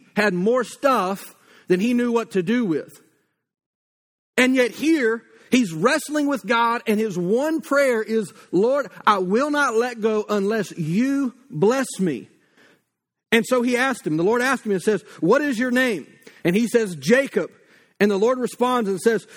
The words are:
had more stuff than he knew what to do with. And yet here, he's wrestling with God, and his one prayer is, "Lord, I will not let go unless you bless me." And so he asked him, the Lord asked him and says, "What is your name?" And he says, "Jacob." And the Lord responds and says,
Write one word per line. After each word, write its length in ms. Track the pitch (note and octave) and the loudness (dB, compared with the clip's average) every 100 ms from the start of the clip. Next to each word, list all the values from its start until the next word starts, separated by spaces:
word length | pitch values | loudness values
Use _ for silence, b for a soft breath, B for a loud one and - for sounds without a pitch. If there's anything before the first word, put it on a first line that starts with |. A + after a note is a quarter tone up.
| _ - | _ -2
had 180 | G#3 | 0
more 300 | F3+ G3+ B3+ | 0 0 0
stuff 720 | A3 - C#4 B3 F#3 G3 - - b b b | -2 -2 0 2 0 -4 -12 -20 b b b
than 120 | F3+ | 0
he 140 | A#3 | 2
knew 180 | A#3+ A#3+ | 0 0
what 200 | A#3 A3 | -2 -2
to 120 | F#3+ | -2
do 200 | E3+ B3 | 0 0
with. 380 | G#3+ C#3+ - - _ _ _ _ _ _ _ _ _ _ _ _ _ - | 0 -2 -6 -16 _ _ _ _ _ _ _ _ _ _ _ _ _ 0
And 180 | B3+ C4 | 2 2
yet 160 | B3 | 0
here, 520 | - D4 D#4+ A3+ A3+ - b b | 0 0 2 0 -2 -8 b b
he's 240 | B3+ G#3+ | 0 0
wrestling 540 | D#3+ A3 D4+ - D4+ C#4+ | 0 0 0 -2 -4 -2
with 180 | C#4 G3 | -4 -2
God, 380 | A#3 A#3 A#3 - | 0 0 0 -2
and 140 | G#3 | -2
his 180 | A3 F3 | 0 -2
one 440 | F3 A3+ D4+ D#4+ | 0 0 0 -4
prayer 420 | - C#4 C#4 A3+ | -2 0 2 0
is, 280 | G#3+ A3 F#3 B B | 0 -2 -4 B B
"Lord, 400 | F3 A3+ C#4+ G#3 B - | 0 2 0 -4 B 0
I 120 | G3+ | 2
will 320 | F3+ A3 D4 | 2 0 0
not 260 | D4 C#4 A3 | 0 0 0
let 240 | B3 A#3 | -2 -2
go 260 | A3 G#3+ G#3 | -2 -2 -2
unless 460 | G#3 G3 A3+ F3+ - | -2 -2 -2 -4 -6
you 560 | D#3 F#3 C4 C#4 C4 - _ | -2 0 0 0 -4 -6 _
bless 380 | D#3 G3 C4 B3+ - | 0 2 2 -2 -2
me." 300 | F#3 B2 F2 _ b b b b _ _ _ _ _ | -4 -4 -10 _ b b b b _ _ _ _ _
And 140 | A3+ - | 0 2
so 160 | B3+ | 0
he 160 | A#3+ A#3+ | 0 0
asked 280 | C4+ B3+ F3 | -2 -2 -4
him, 120 | D#3 | -2
the 60 | |
Lord 180 | F3+ A#3+ | 0 0
asked 240 | B3+ B3+ G#3+ | 0 -2 -2
him 60 | |
and 100 | F#3+ | -2
says, 220 | G#3+ G3+ - B | 0 -2 -4 B
"What 220 | E3 C4+ | 2 2
is 160 | D4 G#3+ | 2 -2
your 140 | B3+ | 0
name?" 360 | B3 C4 F3+ - - B B | 0 0 -2 -8 -20 B B
And 120 | E3 F#3+ | 0 2
he 120 | A#3 | 2
says, 280 | A#3 G#3+ D#3+ | 2 0 -4
"Jacob." 560 | C3+ B3 C#4 G3+ D#3+ - b b b _ | 2 2 2 -2 -4 -10 b b b _
And 100 | G#3 | 0
the 80 | G3 | 2
Lord 220 | A3 B3+ | 2 0
responds 500 | A#3 - B3 B3 G3+ | -4 -2 0 0 -2
and 100 | F#3+ | 0
says, 280 | A3+ A3 - | 0 0 -4